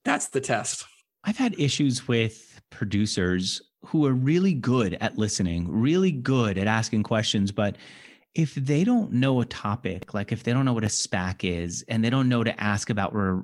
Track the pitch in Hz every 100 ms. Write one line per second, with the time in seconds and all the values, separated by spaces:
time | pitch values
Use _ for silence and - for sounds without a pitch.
0 | 262 277 - 135 - 113 - - - -
1 | _ _ 208 214 247 185 143 - 143 120
2 | - 117 110 - - - - - 104 101
3 | 104 - 90 90 95 - - _ - 160
4 | 143 127 131 170 196 143 113 123 98 90
5 | 107 - 107 - 90 85 85 95 127 180
6 | 190 139 123 131 110 95 104 113 113 110
7 | 104 110 107 107 98 98 104 - - -
8 | - - _ - 160 143 135 147 202 247
9 | - 123 135 127 117 - 104 104 98 87
10 | - 104 101 110 117 123 135 113 107 -
11 | - 95 92 95 92 87 87 90 - 113
12 | 113 135 127 120 113 - 104 101 - 104
13 | 98 107 95 92